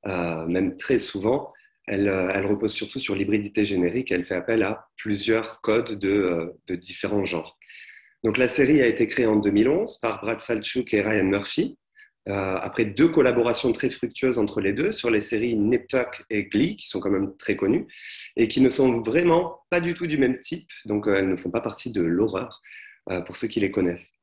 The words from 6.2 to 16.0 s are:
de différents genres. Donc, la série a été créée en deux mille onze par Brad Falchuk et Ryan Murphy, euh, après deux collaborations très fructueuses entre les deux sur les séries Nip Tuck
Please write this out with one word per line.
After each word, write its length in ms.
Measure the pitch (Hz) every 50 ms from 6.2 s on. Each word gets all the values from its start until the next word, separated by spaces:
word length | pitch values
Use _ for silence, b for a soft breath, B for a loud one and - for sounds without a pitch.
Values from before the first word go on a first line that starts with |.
| 95 90 87 82 82 78 - - _
de 80 | - 90
différents 500 | 90 - - - - - 95 104 101 95
genres. 320 | 87 87 80 - - _ B B B B B B B B B B B B B -
Donc, 140 | 113 104
la 100 | 127 127
série 320 | 120 - - 135 127 151 147 127
a 40 |
été 200 | 117 107 - 117
créée 180 | 107 - 135 120
en 120 | 110 107
deux 120 | 107 101 101
mille 180 | 98 104 110
onze 300 | 127 151 185 220 233 - -
par 220 | - 117 101 -
Brad 180 | 101 110 113 110
Falchuk 540 | - - 117 107 104 - - 127 120 - -
et 80 | 104
Ryan 240 | 101 107 110 104 92
Murphy, 540 | 95 98 101 104 - - - 196 269 - _ _ _ b b b b b _ _
euh, 300 | 101 101 101 95 95 95 92
après 260 | - 98 - - 107
deux 220 | 104 101 110 156
collaborations 640 | 165 160 160 135 127 120 120 113 123 - - - 123
très 200 | 113 - - 123
fructueuses 480 | - - - - - - - 131 120 120
entre 200 | 104 101 - 110
les 140 | 95 98 101
deux 180 | 120 156 208
sur 200 | 214 - - 120
les 80 | 110 104
séries 360 | 104 - 117 104 117 120 117
Nip 320 | 107 101 110 127 120 -
Tuck 360 | - - 131